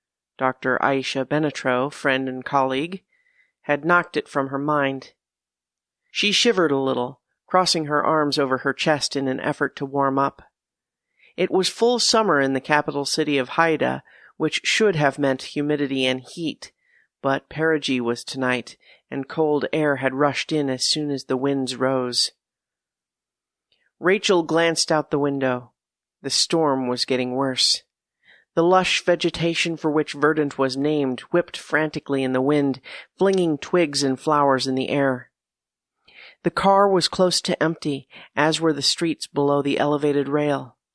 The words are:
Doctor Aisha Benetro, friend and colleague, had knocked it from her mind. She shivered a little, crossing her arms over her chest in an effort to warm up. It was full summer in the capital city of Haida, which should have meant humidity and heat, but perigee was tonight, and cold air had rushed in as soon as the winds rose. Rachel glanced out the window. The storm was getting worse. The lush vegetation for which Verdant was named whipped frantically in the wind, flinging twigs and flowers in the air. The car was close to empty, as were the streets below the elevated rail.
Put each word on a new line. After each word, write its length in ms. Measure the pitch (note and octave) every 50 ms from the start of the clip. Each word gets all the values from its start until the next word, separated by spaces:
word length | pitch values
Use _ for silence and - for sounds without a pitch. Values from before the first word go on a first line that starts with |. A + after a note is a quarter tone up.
| _ _ _ _ _ _ _
Doctor 420 | - C3+ C3 B2+ - - C3 B2 -
Aisha 420 | - C3+ C#3 C3+ C3 - - C3+ C3
Benetro, 680 | - D3 D3+ D#3 C#3+ - - - C3+ B2 B2 C3 D3
friend 360 | - - - C#3+ C3 C3 C3
and 160 | C3 B2+ B2+ B2+
colleague, 600 | - C#3+ C#3 C3 C3 C3 C3+ D#3 F3 F#3+ - _ _ _ _ _ _ _ _ _ _ _ _
had 240 | - - D3 C#3+ C#3+
knocked 320 | E3 F3 F3 E3 - -
it 100 | D3 -
from 200 | - - C#3+ C3+
her 100 | C3 C#3
mind. 560 | C#3 C#3+ D3+ D3+ D3 C#3 C3+ C3+ C3 - - _ _ _ _ _ _ _ _ _ _ _ _ _ _ _ _ _ _ _ _
She 200 | - - G3 G#3
shivered 400 | F#3+ - - A#3+ G#3 F#3 E3+ D3
a 60 | C#3
little, 440 | C3+ C3+ C3 B2+ B2 B2 B2+ C3+ - _ _ _ _ _
crossing 380 | - - F#3 F3+ E3+ - E3 D3+
her 180 | C#3+ D3+ D3 -
arms 340 | C3 D#3+ D#3 D3 D3 C#3 D3
over 200 | C#3 B2+ C3 C3
her 140 | - C#3 B2+
chest 420 | - - E3 D3+ C#3+ - - -
in 120 | C#3 C#3
an 120 | C3 C3 -
effort 360 | - D3+ C#3+ - C#3+ C3+ -
to 80 | - C#3+
warm 320 | C3+ C3+ C#3 C#3 C#3 C3+
up. 240 | C#3 C#3 C#3 - - - _ _ _ _ _ _ _ _ _ _ _ _ _ _ _ _ _ _
It 140 | - F#3 -
was 180 | D3+ F#3+ F3+ -
full 300 | - - A3+ A#3+ B3 A3+
summer 420 | - - - A3+ A3+ F#3+ D3+ C#3
in 120 | C3+ C3+ C3+
the 80 | C3
capital 440 | - - D3+ D3 - C#3+ C#3 C#3+ C#3
city 320 | - - D#3+ D#3 D3+ C#3+
of 120 | C3+ B2 -
Haida, 540 | - E3 E3 E3 D#3 - C3+ B2+ C3 C#3 - _ - - - - _
which 240 | - D#3 D3+ - - -
should 320 | - - - A3 G#3 F3
have 240 | D3 D3 C#3 - D3
meant 240 | C#3+ C3+ C3 B2+ -
humidity 640 | - - D3 D3 D3 D3+ C#3+ C#3+ C3 C3+ C3+ C3
and 140 | B2+ B2+ C3
heat, 500 | B2+ - - F3 E3 D3 - - - - _ _ _ _ _ _ _ _ _ _
but 260 | - C#3 C3+ C#3 -
perigee 540 | - - D3 D#3+ D#3+ D#3+ D3 C#3 - C3 B2
was 220 | A#2+ A#2 A#2+ A#2 -
tonight, 520 | - - C3 C3 B2+ B2 A#2+ - - - _ _ - - _ _ _
and 160 | C3 C#3 C3+
cold 400 | - - E3 D#3+ D3+ D3 C#3+ - -
air 260 | - D#3+ D3+ D3 C#3
had 180 | B2 C3+ C3 C3
rushed 360 | C3+ D3 C#3+ C3 - - -
in 160 | D#3 D3+ C#3+
as 160 | C3+ C3 B2+ -
soon 280 | - - D#3 D3+ D3
as 140 | C#3 C3 -
the 120 | - C3+
winds 380 | B2+ C3+ C#3 C#3 C3+ C3 B2 B2+
rose. 560 | A#2+ C3 C3 C3+ C3 B2+ B2 A#2+ - - - - _ _ _ _ _ _ _ _ _ _ _ _ _ _ _ _ _ _ _ _ _ _ _ _ _ _ _ _ _ _ _ _ -
Rachel 420 | - F3 G3 G#3+ - - F#3+ F3
glanced 500 | D#3+ D3 D#3 E3 E3 E3 D#3+ - - -
out 200 | D#3+ D#3 D3 -
the 80 | - C#3+
window. 540 | C#3+ C#3+ C#3 C#3 C3+ C3 B2 B2 B2 - _ _ _ _ _ _ _ _ _ _ -
The 80 | C3+
storm 560 | - - - - E3+ E3 D#3+ C#3+ C3+ C3 C3
was 180 | B2 B2 B2 -
getting 280 | - C3 B2+ B2+ B2+ B2+
worse. 500 | C3 C#3 C3+ B2+ - - - - - - _ _ _ _ _ _ _ _ _ _ _ _ _ _
The 100 | E3 E3
lush 400 | F3 F#3 F#3 F3+ - - - -
vegetation 720 | F3+ F3 E3 F#3 E3+ - - E3 E3+ E3 - - E3+ E3
for 120 | D3+ - D#3
which 240 | D3 D#3 D3 - -
Verdant 440 | C#3+ C#3+ D#3 D#3 D#3 D3 C#3 -
was 180 | - C3+ C3 C3
named 460 | C3+ C#3+ D3+ D#3 D3 C#3 C3 B2+ - - -
whipped 240 | - F3 - - -
frantically 680 | - - - D#3 D3+ D#3 D3+ - - - - C#3 C3+
in 120 | C3+ C3 C3
the 80 | C3
wind, 400 | C3 C#3+ D3+ D3 C#3+ C#3 B2+ B2+ - - - - - - _
flinging 400 | - F#3 G3 F#3+ F#3 F3 E3 D3+
twigs 460 | C#3 - - - F3+ E3+ D3 C#3+ C#3 C#3+
and 160 | C3+ C3 -
flowers 480 | - D#3 D3+ D3 C#3+ C#3 C3 B2+ B2+
in 80 | C3+ C3
the 140 | C3 C3 -
air. 400 | C3+ C#3+ C#3 C3+ B2+ B2 - - _ _ _ _ _ _ _ _ _ _ _ _ _ _ _ _ - - - - - _ -
The 80 | F3
car 380 | - - - G3 G3 G3 G3+ G3+
was 180 | F#3+ F3 -
close 320 | - - - F#3 F3+ E3+ -
to 200 | - F#3+ - - D3
empty, 460 | D#3+ E3 - - D3+ C#3 C3+ - _ - - - - _
as 240 | C3+ D3 D#3+ D#3 D#3
were 140 | E3 D#3+ D3
the 80 | C#3+
streets 460 | C#3 - - - E3+ E3 D3+ - -
below 340 | - - C#3+ C#3+ C#3+ C#3+ C#3+
the 180 | C#3 C#3+ C#3 -
elevated 480 | C#3+ D3 D3+ C#3+ D3 D3 C#3 C#3+ C3+
rail. 480 | C3+ C#3+ D3 D3 D3 C#3 C3+ C3 A#2+ - _ _ _